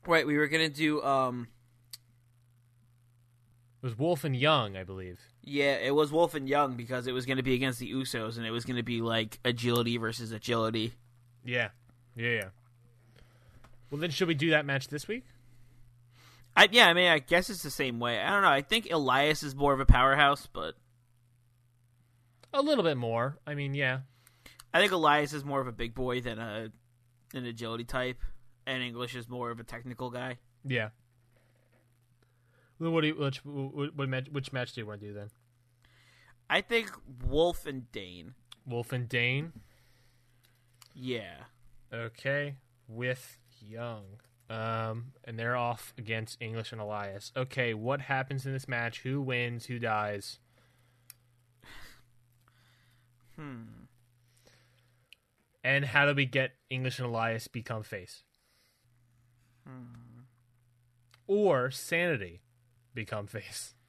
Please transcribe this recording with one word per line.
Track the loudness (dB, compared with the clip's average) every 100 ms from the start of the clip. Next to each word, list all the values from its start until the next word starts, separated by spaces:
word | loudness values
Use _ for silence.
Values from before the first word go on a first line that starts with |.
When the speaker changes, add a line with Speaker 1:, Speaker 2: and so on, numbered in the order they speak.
| 4
Speaker 1:
Right, | 4 6
we | 4
were | 4
gonna | 4 2
do, | 2 2 2
um, | 2 2 2 -2 -10 -16 _ _ _ -20 _ _ _ _ _ _ _ _ _ _ _ _ _ _ _ _ _ _
Speaker 2:
It | -8
was | -2
Wolf | 0 0
and | 0 2
Young, | 4 4 2 -4
I |
believe. | -10 -10 -10 -12 -20 _
Speaker 1:
Yeah, | -8 0 2 2
it | 2
was | 4 4
Wolf | 4 4
and | 2 0
Young | 2 2 0
because | -6 -4 -2
it |
was | -4 -2
gonna | 0
be | 2
against | 2 2 -2
the | -6
Usos | -6 -4 -4 -4 -6
and | -4
it |
was | -4 -4
gonna | -4
be, | -2 -2
like, | 0 0 -2 -4 -2
agility | 0 2 2 2 0
versus | -2 -6 -8
agility. | -8 -2 0 0 0 -4 -6 -20 _ _ -18
Speaker 2:
Yeah. | -6 -2 -2 -6 _ _ _ -6
Yeah, | -2
yeah. | 0 -2 -12 -20 _ -20 -20 _ -20 -20 _ -20 -20 -20 -20 -10
Well, | -4
then | -2
should | 0 2
we |
do | 2 4
that | 4 4
match | -2 -2
this | -10 -8
week? | -10 -10 -20 -20 -20 -20 -20 -20 -20 -20 -20 -20 -20 -2 6
Speaker 1:
I, | 8
yeah, | 10 8
I |
mean, | 8 6
I | 6
guess | 6 2 2
it's | -6
the | -8
same | -4 -2 0
way. | -2 0
I | 2
don't | 4
know. | 6
I | 6
think | 4 0 2
Elias | 0 4 4 4 2
is | -2
more | 0 2
of | 4
a | 8
powerhouse, | 10 10 8 6 6 -2
but | -8 -8 -10 _ _ _ _ _ _ _ _ _ _ _ _ _ _ _ _ -6
Speaker 2:
A | 0
little | 2 4 4
bit | 2
more. | 0 0 0 -2 -8
I |
mean, | -6 -4
yeah. | 0 0 0 -6 _ -20 _ -20 -20 0
Speaker 1:
I | 4
think | 4
Elias | 6 6 6 4
is | -2
more | -2 -2
of | -2
a |
big | -4 -8
boy | -4 -2 -2
than | -4 -8
a, | -8 -8 -10 -14 _ _ _ _ _
an | -10 -10
agility | -8 -8 -8
type, | -4 -4 -4 -4 -6 -6 -14 -14 -8
and | -6
English | -6 -6 -8
is | -8 -10
more | -8 -6
of | -8
a | -10
technical | -14 -12 -10 -8
guy. | -8 -10 -10 _ _
Speaker 2:
Yeah. | -4 -4 -4 -8 _ _ _ _ _ _ _ _ _ _ _ _ _ _ _ _ _ _
Well, | 0
what | 2
do | 2
you, | 2
which, | -2 -2
what, | -8 -6 -6 -4 -6
what | -4 -4
match, | -4 -4
which | -6 -6
match | -6 -6
do | -8
you | -10
wanna | -10
do | -10
then? | -12 -12 _ _ _ _ _ _ _ _ _ -20 -20 _
Speaker 1:
I | 0
think | 2 -2 -2 -12 -18 -6 -2
Wolf | 2 2 2 -8
and | -10 -10
Dane. | -12 -12 -14 -16 -20 _ -20 -8
Speaker 2:
Wolf | -6 -4
and | -4 -2
Dane? | 0 2 0 -4 -12 -20 _ _ _ _ _ _ _ _ _ _ _ -20
Speaker 1:
Yeah. | -12 -6 -6 -8 -16 -20 _ -20 -20 -14
Speaker 2:
Okay. | -10 -10 -8 -2 -2 -2 -8 _ _ -16
With | -8 -6 -6 -10 -20 _ _
Young. | -18 -12 -10 -10 -14 -20 _ _ _
Um, | -6 -4 -2 -4 -6 -10 -18
and | -14 -8
they're | -4 -2
off | -2 -4 -10 -16
against | -6 -6 -6 -10
English | -8 -8 -8
and | -8
Elias. | -8 -6 -8 -10 -10 -6
Okay, | -4 0 -2
what | 0 -2 -4
happens | 0 -2 -2 -6 -4
in |
this | -6 -4
match? | -4 -4 -6
Who | -6 -4
wins? | -2 -2 -2 -6 -8
Who | -4
dies? | -2 0 0 -4 -8 -16 _ _ _ _ _ _ _ -20 _ _ _ _ -20 -18 -18 -20 -20 _ _ _ _ _ _ _ _ _ _ _ _ -14
Speaker 1:
Hmm. | -12 -12 -16 -20 -20 _ _ _ _ _ _ _ _ _ _ _ _ -20 _ _ _ _
Speaker 2:
And | 0 0 4
how | 4 4
do |
we | 4 2
get | 0 -2 _ _
English | -6 -6 -4
and | -4
Elias | -2 -2 -2 -6
become | -12 -8 -8
face? | -8 -12 -14 -20 _ _ _ _ _ _ _ _ _ _ _ _ _ _ -20
Speaker 1:
Hmm. | -20 -20 -20 -20 -20 -20 _ _ _ _ _ _ _ _ _ 0
Speaker 2:
Or | 4 6 4 2
Sanity | -4 -2 0 2 0 -4 -14 _ _ _ _ _
become | -10 -6 -6 -8
face? | -10 -12 -14 -14 _